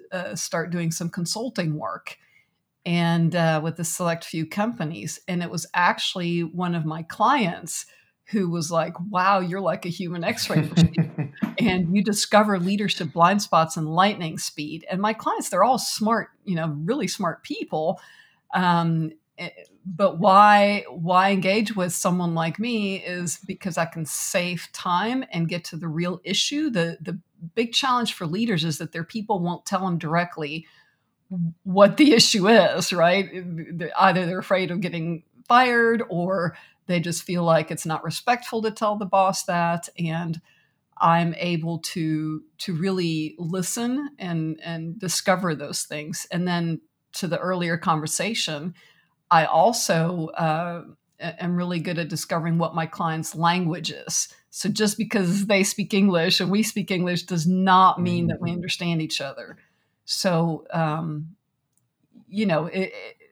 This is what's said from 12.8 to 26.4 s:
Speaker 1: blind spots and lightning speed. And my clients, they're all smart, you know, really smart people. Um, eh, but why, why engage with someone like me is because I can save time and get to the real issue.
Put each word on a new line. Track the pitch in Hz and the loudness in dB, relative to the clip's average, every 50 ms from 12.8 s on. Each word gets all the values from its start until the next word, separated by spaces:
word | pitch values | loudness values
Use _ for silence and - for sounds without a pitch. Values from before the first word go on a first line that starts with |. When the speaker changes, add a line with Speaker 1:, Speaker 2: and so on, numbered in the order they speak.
| 214 190 - - 180 143 | 0 -2 -2 -4 -6 -2
Speaker 1:
blind | - 170 165 175 202 208 | 2 4 4 6 4 2
spots | 202 - - 165 160 160 - | 2 2 4 4 4 2 0
and | 170 156 151 160 | -4 -4 0 2
lightning | 170 190 208 208 151 175 160 156 | 4 4 2 2 -2 -6 -6 -6
speed. | - - - - - 147 151 151 165 - - | -8 -8 -8 -8 -8 -8 -8 -8 -10 -8 -6
And | 185 185 | -4 -2
my | 202 214 | -2 -2
clients, | 226 226 - 311 415 440 - - | -2 -2 -4 -4 -4 -4 -4 -2
they're | - 180 202 | 2 4 4
all | 247 262 | 4 4
smart, | 226 - - - - 220 214 233 214 - - _ _ - | 2 -2 -4 -4 -2 0 0 0 0 -2 -4 _ _ -6
you | - 180 | -4 -4
know, | 165 160 165 147 143 156 | -2 -2 -4 -4 -4 -2
really | 175 247 302 214 | -2 -2 -2 -2
smart | 180 - - 196 170 147 - - | -4 -4 -4 -4 -4 -4 -6 -10
people. | - 285 453 330 - - 156 156 165 190 - - - - - - _ _ _ _ - - | -10 -10 -10 -8 -6 -4 -4 -2 -2 -4 -6 -8 -20 -20 -20 -20 _ _ _ _ -6 -2
Um, | 180 185 180 175 170 170 165 165 165 160 156 156 _ _ _ _ | 0 2 2 2 2 2 2 0 0 -2 -4 -8 _ _ _ _
eh, | - 175 165 - - - - _ _ - | -14 -14 -14 -14 -18 -20 -20 _ _ -14
but | 185 180 160 202 190 147 165 | -10 -2 0 0 2 2 4
why, | 196 202 190 196 208 208 208 208 202 202 208 202 - - | 4 8 8 10 10 10 10 8 6 4 2 0 -4 -6
why | 127 175 160 180 180 180 190 196 | -8 -4 0 2 4 4 6 4
engage | 202 190 180 185 196 220 226 208 220 | 4 2 2 2 2 2 2 0 -2
with | 196 180 180 | -2 -2 -2
someone | - - - 190 175 185 175 170 165 | -2 0 0 0 2 2 0 0 0
like | 165 165 165 160 - | 0 0 -2 -2 -4
me | 214 247 240 220 208 196 190 190 - | -4 -2 -2 -2 -2 -2 -4 -6 -6
is | 175 180 180 175 170 - - - | -8 -6 -6 -6 -6 -6 -8 -8
because | 185 190 - - 190 160 | -12 -10 -8 -8 -6 -2
I | 180 165 | -2 -2
can | 160 - 170 160 | -2 -4 -8 -8
save | - - - - - - 190 180 175 180 170 - - | -6 -6 -6 -4 -2 -2 -2 -2 -2 -4 -6 -8 -10
time | - - - 185 175 175 202 226 254 262 262 - - | -12 -8 -4 -2 0 0 0 0 -2 -4 -4 -4 -2
and | 170 165 156 | -2 -2 -2
get | 175 170 - | -2 -6 -8
to | - - | -8 -10
the | 165 160 165 | -8 -6 -4
real | 147 165 175 175 185 180 - | -4 -2 -2 -2 -4 -6 -4
issue. | - 208 - | -4 -2 -2